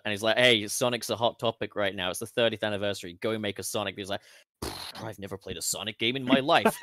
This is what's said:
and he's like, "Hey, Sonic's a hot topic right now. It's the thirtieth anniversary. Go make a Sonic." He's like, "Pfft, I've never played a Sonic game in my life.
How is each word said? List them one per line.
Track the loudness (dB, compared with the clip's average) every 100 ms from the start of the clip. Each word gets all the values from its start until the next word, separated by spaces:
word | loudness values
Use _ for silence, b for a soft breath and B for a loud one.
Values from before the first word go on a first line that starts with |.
and | -2
he's | 0
like, | 2 6
"Hey, | 6 6 2
Sonic's | 0 0 0 -2
a | 0
hot | 0 0
topic | -2 -2 -6 -2
right | -2
now. | 0 -4
It's | -4
the | -6
thirtieth | 2 2 2
anniversary. | -2 0 -2 -4 -8 -6
Go | -4 -2
make | -4 -6
a |
Sonic." | -6 -4 -4 -6
He's | -6
like, | -8 b b _ _
"Pfft, | -10 -10 -12 -12
I've | -12 -10
never | -10 -10
played | -10 -6
a |
Sonic | -4 -4 -6 0
game | 0 0
in |
my | 2 4
life. | 6 4 4 2